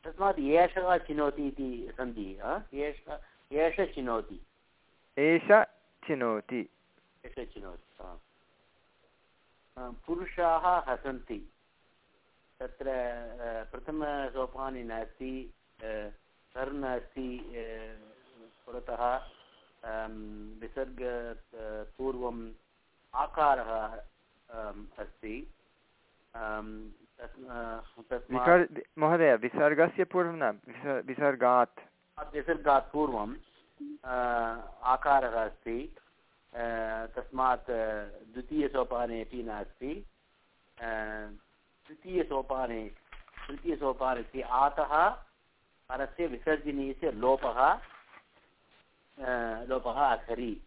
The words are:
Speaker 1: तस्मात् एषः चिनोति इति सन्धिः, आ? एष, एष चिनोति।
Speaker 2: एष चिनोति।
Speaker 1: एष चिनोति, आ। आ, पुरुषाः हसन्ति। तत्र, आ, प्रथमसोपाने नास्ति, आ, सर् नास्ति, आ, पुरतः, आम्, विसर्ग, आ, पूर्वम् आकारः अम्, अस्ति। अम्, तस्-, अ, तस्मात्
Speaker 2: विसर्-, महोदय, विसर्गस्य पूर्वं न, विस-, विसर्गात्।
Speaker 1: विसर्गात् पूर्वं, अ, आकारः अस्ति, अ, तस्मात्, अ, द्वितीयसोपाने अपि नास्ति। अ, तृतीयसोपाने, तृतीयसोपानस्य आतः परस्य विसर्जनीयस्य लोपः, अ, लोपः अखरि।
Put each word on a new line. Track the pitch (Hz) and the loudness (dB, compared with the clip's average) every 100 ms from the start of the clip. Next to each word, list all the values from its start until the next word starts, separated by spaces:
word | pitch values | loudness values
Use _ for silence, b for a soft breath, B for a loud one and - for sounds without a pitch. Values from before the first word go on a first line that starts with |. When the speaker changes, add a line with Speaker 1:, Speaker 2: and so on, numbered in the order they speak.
Speaker 1:
तस्मात् | 165 160 196 190 | -12 2 2 4
एषः | 139 156 175 190 180 175 | 6 8 8 6 4 4
चिनोति | - 147 147 143 143 | 2 0 0 0 -4
इति | 135 131 120 - - | -4 -6 -6 -10 -8
सन्धिः, | 127 113 98 95 | -8 -6 -8 -8
आ? | 104 180 208 | -4 -6 -6
एष, | 139 147 143 - 147 b b b | -6 -6 -6 -12 -14 b b b
एष | 143 165 170 190 - | 2 2 2 -2 -2
चिनोति। | 127 113 104 90 - _ _ _ _ _ _ - | -2 -2 -4 -12 -18 _ _ _ _ _ _ 0
Speaker 2:
एष | 151 165 - 208 - _ _ _ - | 4 4 8 8 8 _ _ _ -6
चिनोति। | 143 120 107 - 123 95 _ _ _ _ _ - | 0 0 0 -4 -6 -6 _ _ _ _ _ -16
Speaker 1:
एष | - 120 | -12 -12
चिनोति, | 107 95 87 _ _ | -14 -14 -16 _ _
आ। | 95 85 _ _ _ _ _ _ _ _ _ _ _ _ _ _ _ - | -16 -16 _ _ _ _ _ _ _ _ _ _ _ _ _ _ _ -14
आ, | 123 | -12
पुरुषाः | 120 - 170 185 - 170 165 180 180 135 | -12 -6 -6 -4 0 4 4 4 4 2
हसन्ति। | 123 139 127 - 107 - _ _ _ _ _ _ _ _ _ _ _ | -4 -4 -8 -8 -10 -10 _ _ _ _ _ _ _ _ _ _ _
तत्र, | 127 - 135 | -12 -6 -2
आ, | 131 123 120 117 123 117 113 110 | 0 -2 -4 -10 -8 -6 -6 -8
प्रथमसोपाने | 123 123 156 147 143 135 131 127 127 135 131 | -10 -8 -4 -2 -2 -4 -4 -4 -4 -6 -6
नास्ति, | 117 113 110 - 131 131 120 - _ _ | -8 -8 -8 -10 -8 -8 -10 -18 _ _
आ, | 110 107 104 104 _ _ _ | -8 -8 -8 -14 _ _ _
सर् | 127 135 | -8 -6
नास्ति, | 143 135 123 - - 127 123 | -4 -4 -4 -6 -8 -8 -8
आ, | 110 120 113 110 110 107 107 - _ 120 113 _ - | -10 -10 -10 -10 -12 -16 -20 -20 _ -20 -20 _ -14
पुरतः, | 123 123 117 120 127 - - - _ _ _ 117 | -12 -8 0 0 0 -4 -20 -20 _ _ _ -8
आम्, | 110 110 110 107 107 107 110 | -6 -6 -8 -12 -12 -14 -12
विसर्ग, | 113 - 131 127 123 120 120 113 | -10 -6 -6 -6 -6 -6 -8 -12
आ, | - 117 110 107 107 - | -16 -14 -10 -10 -10 -6
पूर्वम् | 131 127 123 117 113 113 _ _ _ _ _ | -4 -2 -4 -6 -12 -16 _ _ _ _ _
आकारः | 127 151 - 151 135 110 113 107 110 - _ _ _ _ | -4 -2 4 4 4 2 -4 -4 -8 -14 _ _ _ _
अम्, | 113 107 101 104 - | -10 -8 -10 -14 -14
अस्ति। | 101 - 110 117 156 - _ _ _ _ _ _ _ 113 | -14 -12 -10 -10 -12 -18 _ _ _ _ _ _ _ -10
अम्, | 110 107 107 123 123 | -6 -6 -6 -10 -14
तस्-, | - _ _ 120 - 127 | -18 _ _ -18 -16 -12
अ, | 120 113 113 - - 113 | -8 -8 -8 -12 -18 -8
तस्मात् | 123 - 127 127 | -8 -2 2 8
Speaker 2:
विसर्-, | 175 175 147 - - | 10 8 0 -10 2
महोदय, | 151 170 160 117 | 4 8 8 6
विसर्गस्य | 117 147 147 147 170 - | 4 4 4 8 4 4
पूर्वं | 185 185 170 165 | 0 2 0 2
न, | |
विस-, | 127 104 - 117 143 131 - | 0 0 -10 -10 -4 -2 -2
विसर्गात्। | 127 143 131 123 123 117 - - _ _ - 151 147 | 2 2 6 6 8 6 0 -20 _ _ -14 -8 -6
Speaker 1:
विसर्गात् | 143 156 147 135 - | -2 2 6 4 4
पूर्वं, | 147 147 117 104 127 - _ _ _ - - | -2 0 0 -4 -8 -16 _ _ _ -14 -12
अ, | 131 127 123 120 113 117 - - | -6 -2 0 2 0 -4 -10 -4
आकारः | 120 131 147 139 127 113 110 | 2 4 6 6 6 0 -2
अस्ति, | - - 117 151 - _ _ _ _ _ | -4 -6 -6 -6 -14 _ _ _ _ _
अ, | 117 117 113 113 110 113 | -6 -4 -2 -4 -4 -6
तस्मात्, | - - 131 127 123 - | -8 -8 2 2 2 0
अ, | 117 110 107 101 | -2 0 -2 -8
द्वितीयसोपाने | 98 - 123 127 151 139 131 123 120 120 113 | -14 -14 -12 -4 0 2 2 0 0 -2 -4
अपि | 110 127 | -6 -8
नास्ति। | 113 107 101 - 131 180 202 _ _ _ _ _ _ - | -8 -8 -10 -8 -8 -8 -12 _ _ _ _ _ _ -10
अ, | 117 110 107 107 107 107 _ _ _ _ - | -6 -4 -4 -6 -10 -14 _ _ _ _ -20
तृतीयसोपाने, | 156 185 180 139 135 131 131 127 113 107 - _ - - - - | -18 -4 -2 0 -2 -2 -2 -2 -4 -8 -12 _ -20 -18 -16 -12
तृतीयसोपानस्य | 143 170 151 139 127 131 123 113 131 | -6 -4 0 0 0 0 0 -4 -8
आतः | 117 123 139 147 139 151 185 233 - _ _ _ _ _ _ | 0 4 4 4 2 6 4 2 -14 _ _ _ _ _ _
परस्य | 127 135 - 170 | -6 -6 -2 -4
विसर्जनीयस्य | 120 - 151 147 139 135 131 160 | -2 0 0 0 -4 -4 -2 -2
लोपः, | 107 123 135 131 117 143 185 - - - - _ _ _ _ _ _ _ _ _ - | 2 4 4 2 4 4 4 -4 -20 -20 -20 _ _ _ _ _ _ _ _ _ -10
अ, | 127 123 117 113 120 | -2 0 -2 -4 -2
लोपः | 131 120 | -2 0
अखरि। | 117 143 113 - 117 120 98 | 4 4 4 -2 -4 -4 -6